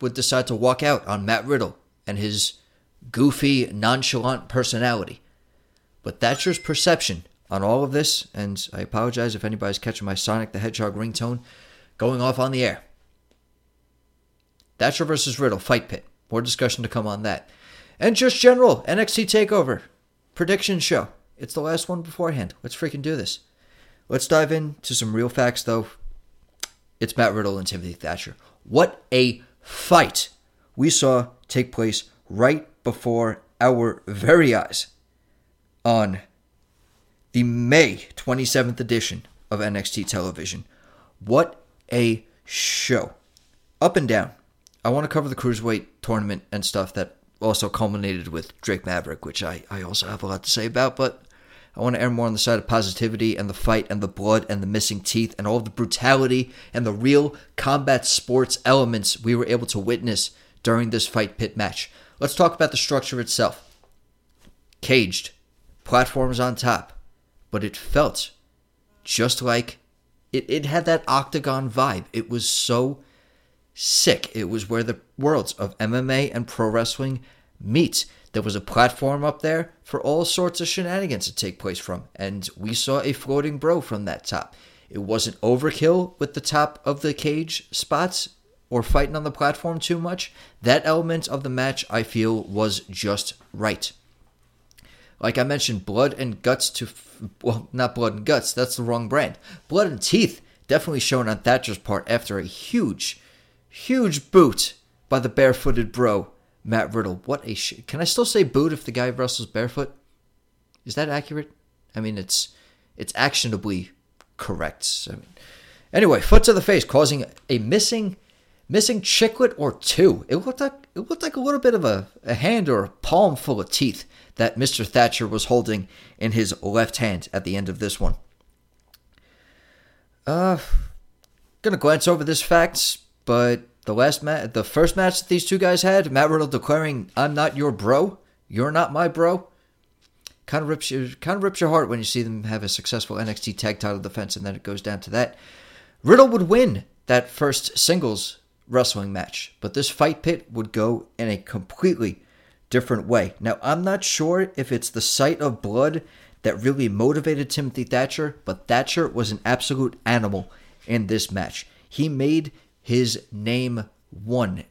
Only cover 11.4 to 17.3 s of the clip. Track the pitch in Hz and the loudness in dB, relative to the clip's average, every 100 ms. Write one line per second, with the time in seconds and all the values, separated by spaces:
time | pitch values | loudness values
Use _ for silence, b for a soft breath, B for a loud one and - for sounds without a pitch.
11.4 | b b b b b b 117 127 127 127 | b b b b b b -2 0 0 0
12.4 | 131 131 120 - - _ _ _ _ _ | 0 0 0 -2 -12 _ _ _ _ _
13.4 | _ _ _ _ _ _ _ _ _ _ | _ _ _ _ _ _ _ _ _ _
14.4 | _ _ _ - 120 143 156 156 143 120 | _ _ _ -2 0 0 -2 0 -2 0
15.4 | 135 98 - 123 - - - _ - 113 | 0 0 0 0 0 -14 -14 _ -6 -4
16.4 | 120 - 123 - 117 123 107 101 107 | -2 0 0 -2 -4 -4 -4 -4 -4